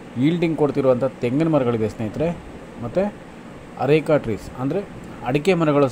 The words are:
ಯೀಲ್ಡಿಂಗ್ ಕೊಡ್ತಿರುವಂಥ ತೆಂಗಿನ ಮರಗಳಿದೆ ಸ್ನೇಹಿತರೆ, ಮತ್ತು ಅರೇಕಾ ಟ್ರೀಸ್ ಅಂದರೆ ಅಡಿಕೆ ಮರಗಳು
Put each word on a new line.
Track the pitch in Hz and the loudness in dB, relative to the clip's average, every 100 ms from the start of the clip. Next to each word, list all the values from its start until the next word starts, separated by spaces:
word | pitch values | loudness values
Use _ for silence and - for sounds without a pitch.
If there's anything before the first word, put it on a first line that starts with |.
| - 113 | -12 0
ಯೀಲ್ಡಿಂಗ್ | 143 170 170 147 | 2 2 0 2
ಕೊಡ್ತಿರುವಂಥ | 147 139 131 123 131 - | 2 2 2 2 0 -2
ತೆಂಗಿನ | 123 135 160 | -2 2 2
ಮರಗಳಿದೆ | 151 120 117 107 | 2 2 2 -2
ಸ್ನೇಹಿತರೆ, | - 110 - 165 170 - - - - | -2 -6 -2 -4 -4 -10 -16 -16 -12
ಮತ್ತು | 113 175 202 - - - - - - - | -4 -2 -2 -4 -16 -18 -18 -18 -16 -4
ಅರೇಕಾ | 127 156 147 147 | 2 2 4 2
ಟ್ರೀಸ್ | 113 101 - - | 2 -4 -6 -6
ಅಂದರೆ | 135 180 202 - - - 123 | -2 -2 -4 -12 -16 -8 -2
ಅಡಿಕೆ | 147 151 175 | 0 2 4
ಮರಗಳು | 160 143 139 | 4 6 4